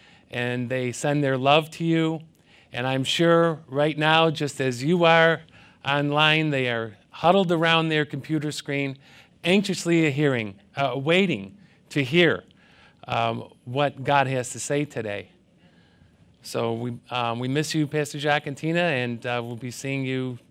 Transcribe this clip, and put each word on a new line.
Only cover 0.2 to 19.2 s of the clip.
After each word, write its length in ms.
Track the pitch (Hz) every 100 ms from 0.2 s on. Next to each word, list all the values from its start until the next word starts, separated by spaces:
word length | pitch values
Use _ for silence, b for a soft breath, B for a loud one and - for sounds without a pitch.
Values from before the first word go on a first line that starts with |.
| b
And 360 | 123 123 123 120
they 260 | 131 123
send 300 | 117 151 147
their 140 | 139 131
love 320 | 135 151 156
to 120 | -
you. 380 | 165 160 160 160 160 b b b b
And 140 | 120 127
I'm 160 | 135
sure 560 | 131 - 170 170 170 151 -
right 280 | 131 151 156
now, 360 | 151 160 165
just 280 | 147 147 -
as 240 | 131 120
you 220 | 139 175 165
are 360 | 165 165 160 - B B B
online, 680 | 139 143 143 147 156 156 156
they 180 | 135 123
are 260 | 117 113 104 _
huddled 420 | - 160 196 180
around 380 | 170 165 165 160
their 160 | 156 147
computer 460 | 139 - 156 147
screen, 440 | 143 - 143 139 131 B B B B
anxiously 680 | 170 196 202 175 170 170 156
hearing, 420 | 135 147 123 107 98 _ -
uh, 160 | 143 131
waiting 600 | 139 180 196 113 98 - b b _
to 140 | 147
hear, 400 | 127 170 165 92 - b b b b b -
um, 440 | 120 113 117 101 _ 127
what 380 | 131 143 -
God 240 | 135 143 131
has 240 | 131 120
to 80 | 120
say 260 | - 143 147
today. 440 | 127 107 101 98 _ _ _ b b b b b b b _
So 300 | - 127 117
we, 260 | 113 123 120 -
um, 300 | 123 120 117
we 80 | 127
miss 260 | 143 151
you, 140 | 156 143
Pastor 320 | 151 143 147
Jack 260 | 147 147 147
and 100 | 131
Tina, 240 | 160 170
and, 460 | 175 131 123 117